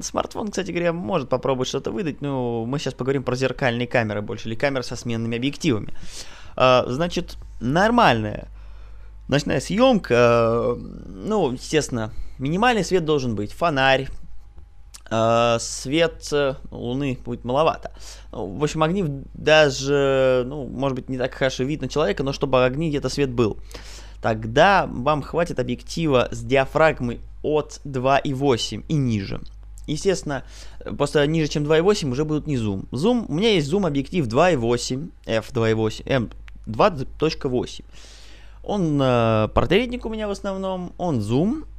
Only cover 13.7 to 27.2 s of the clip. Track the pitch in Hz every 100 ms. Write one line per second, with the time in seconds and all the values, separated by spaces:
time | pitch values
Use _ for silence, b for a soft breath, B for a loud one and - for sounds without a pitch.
13.7 | 135 135 135 135 - - - - - -
14.7 | - - - - 110 113 117 120 117 -
15.7 | - 131 156 165 - - 147 139 139 -
16.7 | - 117 131 139 123 - 120 117 135 160
17.7 | - - B B B B 117 98 98 147
18.7 | 160 160 196 160 139 - - 147 156 147
19.7 | 131 135 143 139 135 131 127 123 147 123
20.7 | 120 135 127 127 127 131 - 135 - 131
21.7 | 147 131 147 180 196 135 - 139 131 127
22.7 | 135 165 143 131 143 139 120 110 - B
23.7 | B B B B B 117 113 113 127 185
24.7 | 190 143 120 135 151 - 151 170 131 123
25.7 | 120 - - 151 127 - 117 113 135 135
26.7 | 147 156 139 120 113